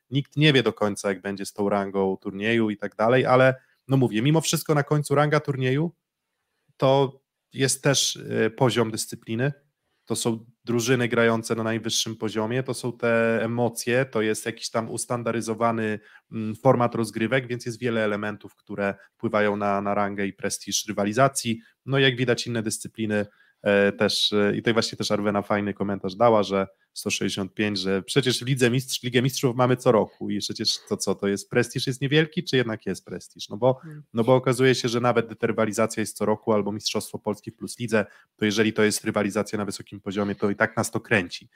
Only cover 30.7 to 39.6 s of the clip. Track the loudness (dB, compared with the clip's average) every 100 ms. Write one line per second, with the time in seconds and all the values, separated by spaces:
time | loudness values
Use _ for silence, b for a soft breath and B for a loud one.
30.7 | -4 -4 -4 -2 -2 0 -2 0 0 0
31.7 | -2 -6 -4 0 2 0 -2 -2 0 0
32.7 | -4 -6 -8 -8 -14 -14 -18 -14 0 0
33.7 | 0 -6 -18 -8 -2 4 4 4 4 4
34.7 | 4 0 0 2 2 0 -2 -2 0 0
35.7 | 0 0 -2 -6 -2 -2 0 0 0 0
36.7 | -4 -6 -6 -6 -8 -6 -6 -10 -12 -12
37.7 | -8 -2 0 0 B B _ 0 2 2
38.7 | 2 2 0 -2 -2 0 -2 -4 -4